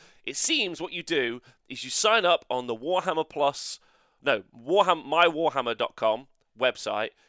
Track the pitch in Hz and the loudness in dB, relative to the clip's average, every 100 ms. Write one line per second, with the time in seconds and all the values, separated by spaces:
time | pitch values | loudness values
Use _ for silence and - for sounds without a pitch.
0 | - _ - 139 - 190 123 156 175 175 | -20 _ -10 -4 0 0 -2 -6 -10 -10
1 | 156 160 120 123 _ _ - 127 127 - | -2 0 0 -4 _ _ -16 -14 -8 -2
2 | 214 226 180 170 - 127 123 113 139 185 | 2 4 4 2 0 -4 -4 -6 -2 -2
3 | 185 160 156 147 139 143 - - _ _ | 0 -2 -2 0 0 0 -10 -12 _ _
4 | _ _ 139 113 92 - 123 190 185 170 | _ _ -2 -2 -2 -14 0 2 4 2
5 | 139 160 175 156 160 139 120 113 120 - | 2 4 4 4 0 0 -4 -2 -4 0
6 | 110 113 139 _ _ - 127 - 107 104 | 0 0 -4 _ _ -2 -2 0 -4 -4
7 | 110 _ | -4 _